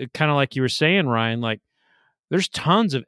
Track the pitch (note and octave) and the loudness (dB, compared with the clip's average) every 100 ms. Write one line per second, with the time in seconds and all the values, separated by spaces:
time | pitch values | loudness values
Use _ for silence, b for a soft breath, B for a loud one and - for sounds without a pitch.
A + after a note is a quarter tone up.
0 | B2+ - D3+ C#3+ C3+ C3+ B2+ - D#3 F#3+ | -10 -2 0 2 0 0 -2 0 2 2
1 | C#3+ A2+ A2+ A#2 A#2 G#2+ _ _ _ _ | 2 0 0 -2 -4 -6 _ _ _ _
2 | _ _ - F3 F3+ - D#3 G3 A3 C3+ | _ _ -4 -4 -2 -4 0 2 2 -2